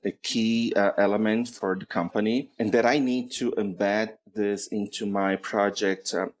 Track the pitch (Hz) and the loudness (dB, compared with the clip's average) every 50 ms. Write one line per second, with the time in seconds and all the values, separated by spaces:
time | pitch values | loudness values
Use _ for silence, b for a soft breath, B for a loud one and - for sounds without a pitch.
0 | - 101 - _ - - - 117 113 113 113 117 117 113 - 101 101 98 - - | -4 -6 -6 _ -6 -4 -2 0 2 2 2 2 2 2 2 2 2 2 4 4
1 | 101 101 101 107 110 107 107 113 120 120 - - - 95 92 95 - - - - | 4 4 4 2 2 2 2 0 0 -4 -6 -4 -2 -2 -2 -2 -4 -6 -4 -4
2 | 92 87 - 107 104 110 117 131 143 - _ - 117 104 120 117 113 117 139 151 | -4 -2 -2 0 0 0 0 -2 -2 -4 _ -4 -2 2 4 4 4 4 4 2
3 | 135 127 123 127 120 123 - - 127 120 - 113 107 101 90 87 107 98 101 107 | 2 0 0 -2 -4 -6 -6 -4 -2 -2 0 -2 -2 -2 -2 -2 0 0 0 0
4 | 110 110 110 - _ 104 95 107 104 101 101 98 - - 113 107 101 101 - - | -2 -2 -6 -12 _ _ -6 -2 -2 -2 -2 -2 -4 -6 -4 -4 -4 -4 -6 -6
5 | 110 104 101 98 98 98 95 95 - - - 107 101 101 101 - 107 98 95 - | -6 -2 0 0 0 2 0 -2 -2 -2 0 2 2 2 2 0 0 0 0 -2
6 | - - - 85 92 92 - _ | -4 -4 -4 -4 -4 -4 -6 _